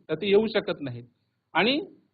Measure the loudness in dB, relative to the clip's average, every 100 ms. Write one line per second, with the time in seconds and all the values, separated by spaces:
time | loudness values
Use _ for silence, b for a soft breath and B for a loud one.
0 | -8 -4 2 4 4 0 -2 -6 -8 -10
1 | -14 _ _ _ _ 0 2 0 -4 -14
2 | _